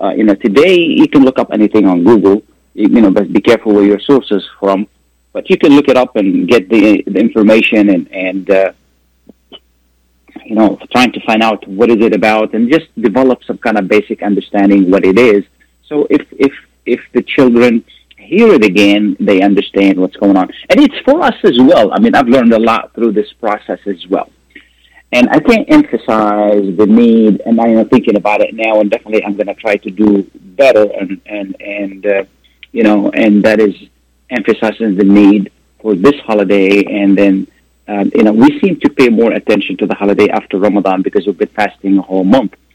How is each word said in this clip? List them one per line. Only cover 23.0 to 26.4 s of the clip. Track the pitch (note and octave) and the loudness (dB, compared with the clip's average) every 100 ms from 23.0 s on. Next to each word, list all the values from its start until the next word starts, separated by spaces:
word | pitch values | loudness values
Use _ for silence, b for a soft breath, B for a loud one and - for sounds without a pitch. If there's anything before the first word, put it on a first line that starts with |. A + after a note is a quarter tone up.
| A#2 | -2
this | G#2 G#2 | -2 -4
process | - A2 G#2 - F2+ G2+ | -8 -6 -6 -8 -10 -10
as | F2+ F2+ | -12 -6
well. | F#2 - _ _ b b b b b _ | -6 -6 _ _ b b b b b _
And | B2 B2 | 0 0
I | C#3 | 2
can't | - A3+ - | 0 0 2
emphasize | D3+ D3 A#2 - A2 G#2+ G#2 | 2 2 -4 -4 -2 0 0